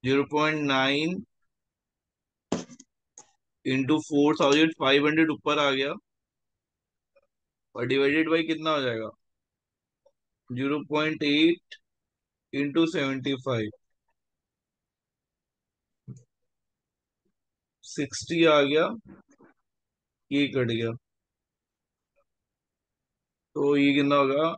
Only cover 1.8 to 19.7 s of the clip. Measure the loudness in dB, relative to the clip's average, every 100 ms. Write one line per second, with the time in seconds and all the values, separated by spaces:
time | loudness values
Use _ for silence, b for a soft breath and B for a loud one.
1.8 | _ _ _ _ _ _ _ -8 -8 -20
2.8 | -20 _ _ _ -20 _ _ _ -2 -2
3.8 | 0 0 0 2 2 4 2 4 2 0
4.8 | 2 2 2 2 0 0 -2 0 0 0
5.8 | -4 -8 _ _ _ _ _ _ _ _
6.8 | _ _ _ _ _ _ _ _ _ -8
7.8 | -2 2 2 2 2 0 0 -4 -2 -2
8.8 | -2 -6 -8 -14 _ _ _ _ _ _
9.8 | _ _ _ _ _ _ _ -6 -4 -4
10.8 | -2 -2 -2 -2 0 4 2 2 _ -20
11.8 | _ _ _ _ _ _ _ -6 -4 0
12.8 | -2 -2 -4 -4 -4 -6 -4 -4 -4 -10
13.8 | _ _ _ _ _ _ _ _ _ _
14.8 | _ _ _ _ _ _ _ _ _ _
15.8 | _ _ -20 -20 _ _ _ _ _ _
16.8 | _ _ _ _ _ _ _ _ _ _
17.8 | -18 -8 -8 -8 -6 2 4 6 4 2
18.8 | 0 -4 -16 -20 _ _ -20 _ _